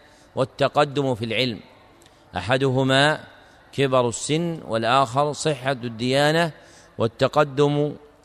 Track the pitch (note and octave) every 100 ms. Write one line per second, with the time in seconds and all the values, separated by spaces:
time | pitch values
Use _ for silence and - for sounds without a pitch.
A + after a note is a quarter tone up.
0 | - - - - C3 - C3+ D3 D3+ C#3
1 | C3+ A#2 A#2 G#2+ B2+ G#2 - - - -
2 | - _ _ F2 F#2 C3 C3+ C3 C3+ C3+
3 | D3 D3 - - - - - - C#3 B2+
4 | A#2+ A2+ - D3+ E3+ G2 C#2 A2 A2+ C3+
5 | C3+ C3 D3 C3+ - C3+ C3 C3+ A#2+ A2+
6 | B2 C3+ D3 D#3+ E3+ - - - - -
7 | A2+ - C3 D3 D3+ C3+ D3 D3 D3 -
8 | - -